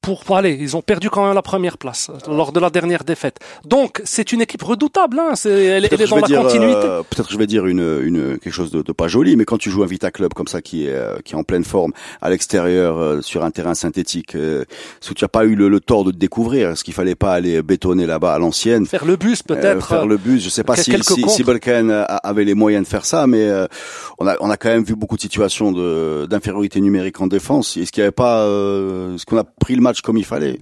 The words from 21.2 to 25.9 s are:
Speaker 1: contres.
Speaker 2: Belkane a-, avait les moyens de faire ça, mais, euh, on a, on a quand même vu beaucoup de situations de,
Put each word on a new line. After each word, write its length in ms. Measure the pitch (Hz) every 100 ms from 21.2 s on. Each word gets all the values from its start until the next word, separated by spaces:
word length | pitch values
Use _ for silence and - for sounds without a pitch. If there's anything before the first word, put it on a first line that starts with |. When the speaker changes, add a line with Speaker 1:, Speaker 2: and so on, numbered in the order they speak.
Speaker 1:
contres. 220 | 123 214 123
Speaker 2:
Belkane 440 | 120 120 120 113
a-, 140 | 107
avait 400 | 104 92 98 104 101
les 80 |
moyens 300 | 101 107 104
de 40 | 92
faire 180 | 107 -
ça, 200 | 165 139
mais, 160 | 117
euh, 240 | 107 98 92 - - - - -
on 80 | 90
a, 80 | 90
on 120 | 101
a 60 | 104
quand 120 | 117
même 140 | 117
vu 120 | 110 110
beaucoup 200 | 107 107
de 60 |
situations 500 | 101 - 101 - 107
de, 560 | 90 87